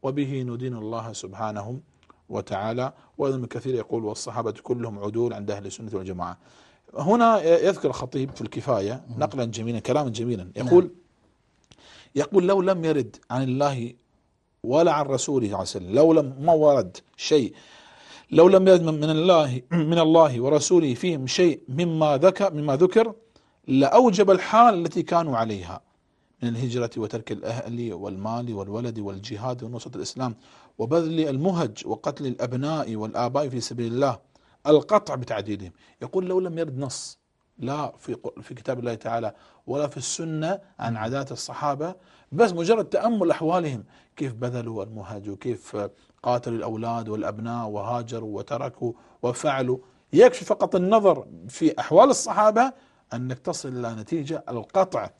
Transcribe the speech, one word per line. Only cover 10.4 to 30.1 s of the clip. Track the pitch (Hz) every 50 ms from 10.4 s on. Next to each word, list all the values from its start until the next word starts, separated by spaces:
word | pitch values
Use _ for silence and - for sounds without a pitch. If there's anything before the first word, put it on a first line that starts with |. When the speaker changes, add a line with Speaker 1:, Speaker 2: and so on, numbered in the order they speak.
| 90
Speaker 2:
نعم. | 92 - 104 123 127
Speaker 1:
يقول، | 175 175 180 - - - _ _ _ _ _ _ _ _ _ _ _ _ _ _ _ _ _ - - - - _ _
يقول: | 135 147 - 202 196 180 185
"لو | 196 196
لم | 180 190 190 175 165
يرد | 160 156 147 123 104 - - _ _
عن | 120 127 135
الله | 131 123 135 143 143 139 127 117 120 - _ _ _ _ _ _ _ _ _ _ _ _ _ -
ولا | 113 127 151 170 180
عن | 151 147 147
رسوله | 139 135 123 - - 147 131 120 101
صلى | 104
الله | 98
عليه | - -
وسلم"، | - 101 90 90 101
لو | 135 151 165 160
لم، | 160 143 131 135 131
ما | 143 170 170
ورد | 156 151 147 143 131 104 90 - - _ _ _ -
شيء، | - - 156 147 123 - - - - - - - _ - - - - - - - _ _
لو | - 156 165 185
لم | 190 190 190 190
يرد | 190 175
من، | 165 165 156
من | 151 147 156
الله، | 156 156 165 185 180 165 151 135 123 127 - _
من | 170 175 156 151 170 170
الله | 165 156 160 160 160 147 123 117
ورسوله | 120 135 151 147 147 - 180 175 165 139 123
فيهم | 120 - 180 165 143 131 123
شيء | - - 185 175 139 - - -
مما | 127 143 180 170 160 160 156 151 143 135
ذكر، | 156 190 185 - 202 196 156
مما | 151 147 151 135
ذكر، | - 180 185 185 220 226 226 208 - _ _ _ _ _ _ _ _ _ -
لأوجب | 131 131 139 135 - 226 262 240 185 190 208 190
الحال | 196 185 - - - 220 233 247 214
التي | 175 170 170 - 180 160
كانوا | - 180 170 165 156 131 113
عليها | 113 110 107 98 92 85 82 78 _ _ _ _ _ _ _ _ _ _ _ _ -
من | 120
الهجرة | 117 113 131 123 117 127 120 113 - 123
وترك | 110 104 - 117 107 -
الأهل | 113 101 - - 113 123 - 113 120 120 120 113 98
والمال | 85 98 98 95 92 98 107 113 120 120 120 113
والولد | 98 98 98 101 110 120 123 110 113
والجهاد | 104 98 98 95 98 117 120 101 113 127 - 123 117
ونصرة | 110 123 117 - - 123 -
الإسلام | 143 -